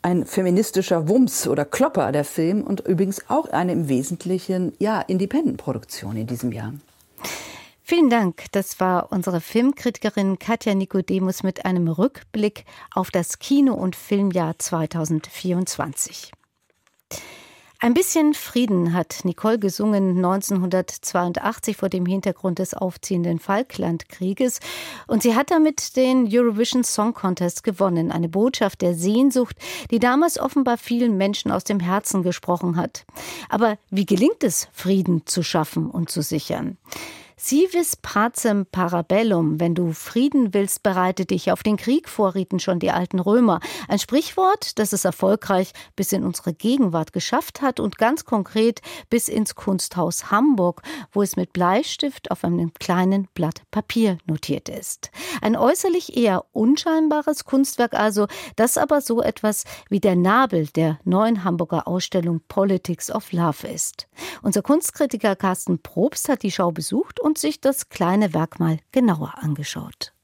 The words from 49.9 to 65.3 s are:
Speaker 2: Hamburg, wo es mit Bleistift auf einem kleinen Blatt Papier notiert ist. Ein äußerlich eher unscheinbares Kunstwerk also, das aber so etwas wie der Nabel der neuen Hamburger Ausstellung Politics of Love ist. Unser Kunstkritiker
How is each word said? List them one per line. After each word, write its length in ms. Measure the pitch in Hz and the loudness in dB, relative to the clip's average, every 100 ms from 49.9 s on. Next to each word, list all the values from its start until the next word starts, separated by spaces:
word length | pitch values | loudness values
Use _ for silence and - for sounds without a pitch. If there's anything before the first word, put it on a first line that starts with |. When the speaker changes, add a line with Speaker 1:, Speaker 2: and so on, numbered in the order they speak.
| 185 170 - - | -2 -2 -4 0
Speaker 2:
Hamburg, 500 | 202 285 233 175 - - 311 190 | 2 4 4 2 -2 -12 -14 -4
wo 80 | 202 | 0
es 160 | 202 - | 0 0
mit 160 | 180 | -4
Bleistift 800 | 175 180 202 320 - 285 - - | 0 2 2 0 -4 -4 -4 -8
auf 120 | - | -4
einem 300 | 180 170 170 | 0 0 -2
kleinen 560 | - - 180 185 196 190 | -4 -2 2 2 2 -2
Blatt 260 | - 160 - _ | -4 -4 -4 _
Papier 460 | 214 - 233 220 175 | -6 -2 0 2 0
notiert 460 | - 156 - 143 - | -4 -4 -2 -6 -6
ist. 400 | - - - - - 370 320 | -12 -12 -12 -12 -12 -10 -4
Ein 140 | 214 233 | 0 2
äußerlich 600 | 233 359 381 349 - 247 | 2 2 2 0 -2 0
eher 300 | 233 185 - | 2 2 -2
unscheinbares 920 | 247 220 302 339 320 311 302 294 302 | 0 2 4 2 2 2 2 0 -4
Kunstwerk 480 | - 269 277 - 240 | 0 2 2 0 0
also, 360 | - 214 208 202 - - - | 2 2 2 -2 -4 -10 0
das 220 | 233 - | 2 2
aber 240 | 285 294 | 2 2
so 180 | - 233 | 2 0
etwas 440 | - - 214 208 - - - | 0 0 -2 -2 -8 -16 -2
wie 100 | 202 | 2
der 160 | 202 180 | 4 4
Nabel 520 | 180 226 262 175 151 | 4 4 4 2 0
der 300 | - 160 151 | 2 2 0
neuen 400 | 185 185 220 220 | 0 2 4 2
Hamburger 420 | 180 170 170 165 - | 0 0 0 -2 0
Ausstellung 540 | 180 - 190 170 165 _ | -4 0 -2 0 -2 _
Politics 600 | - 196 185 - 170 - | 0 2 2 -2 -6 -4
of 200 | - - | -6 -4
Love 360 | 175 170 147 - | 0 0 -2 -8
ist. 400 | 160 - - - - 349 - | -6 -8 -8 -20 -14 -14 -4
Unser 200 | 214 202 | -2 0
Kunstkritiker 760 | - 311 - - 285 220 214 | 2 2 2 -2 -2 0 0